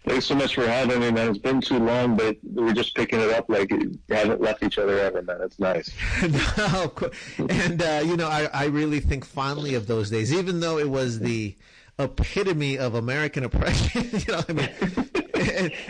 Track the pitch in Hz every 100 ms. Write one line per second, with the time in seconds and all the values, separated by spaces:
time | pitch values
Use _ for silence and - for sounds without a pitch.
0 | - 131 - 139 131 - 117 120 123 123
1 | 120 113 113 101 131 131 - 127 113 120
2 | 123 107 110 107 - 107 117 110 110 -
3 | 117 117 110 113 - 104 101 104 95 -
4 | - 107 104 - 110 - 104 - 101 101
5 | 98 92 87 90 92 - 95 87 - -
6 | - - 180 139 - - 202 185 165 -
7 | 175 - - - - 175 175 170 165 151
8 | 156 170 160 151 151 139 147 147 151 147
9 | - 139 - - 135 143 147 123 104 113
10 | 101 110 110 170 185 170 165 160 147 135
11 | 127 113 120 117 104 - - - - -
12 | 139 - - 190 196 160 143 135 127 117
13 | 117 139 151 147 123 - - - - 247
14 | - 214 - 170 165 156 135 - 185 -
15 | - 359 - - 185 170 175 - -